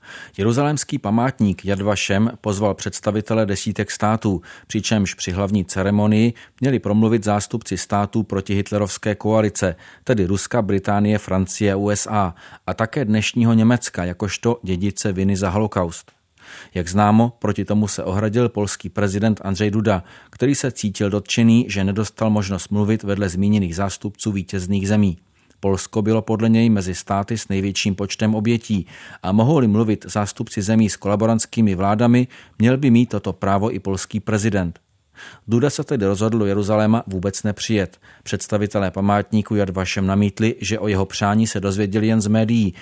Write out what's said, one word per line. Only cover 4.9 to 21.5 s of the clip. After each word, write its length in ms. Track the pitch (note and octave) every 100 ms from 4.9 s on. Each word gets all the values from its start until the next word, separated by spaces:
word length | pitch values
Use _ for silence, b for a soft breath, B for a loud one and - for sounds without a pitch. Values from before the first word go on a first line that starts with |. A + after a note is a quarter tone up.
| A2 F#2+
při 180 | - -
hlavní 320 | F2+ G2 G#2
ceremonii 680 | F2 G2 F#2+ G#2 G#2 G#2+ A#2 A#2 B B
měli 180 | C3 B2+
promluvit 460 | G2+ G#2 A2 A2+
zástupci 540 | G#2 G#2 - A2+ - F2+
států 440 | - G2+ G2+ A2+
protihitlerovské 920 | G#2 G2 - G2+ G2 G#2 G2+ - G#2+
koalice, 640 | G#2 G#2+ A2 G#2+ - F#2+ E2+ B B
tedy 220 | - A#2+ F2+
Ruska, 360 | G2 - A#2+
Británie, 560 | G2+ G2+ G2+ G#2 G#2 G#2+
Francie 540 | - F#2 F#2+ - G#2
a 40 | G2
U 140 | G2+
S 180 | G#2 -
A, 240 | G#2+ F#2+ - B B -
a 80 |
také 300 | F#2 A2+ D3+
dnešního 480 | A2+ G#2+ G#2+ B2 A#2
Německa 520 | A2+ A2 B2 - -
jakožto 560 | F2+ F2 G2+ - A#2 A#2
dědice 500 | F#2 F2+ G2+ - A2
viny 240 | F#2 F#2+ F#2+
za 140 | F#2+
holokaust. 640 | G2+ A2 G2+ F2 - - _ _ _ B B B
Jak 140 | F#2 E2+
známo, 440 | F#2+ G#2 A2 A#2 -
proti 260 | G#2 G2+
tomu 240 | F#2+ G#2+ G#2
se 160 | -
ohradil 440 | F2+ F#2+ G#2+ A2 -
polský 400 | - G#2 - F#2+
prezident 520 | - G#2 G2 A2 G#2
Andrzej 260 | G2 F#2 G#2
Duda, 340 | G#2 G#2+ A2 - B B
který 240 | - C3+
se 160 | C#3 C3+
cítil 400 | - G#2 G2 G#2
dotčený, 560 | G2+ - - A#2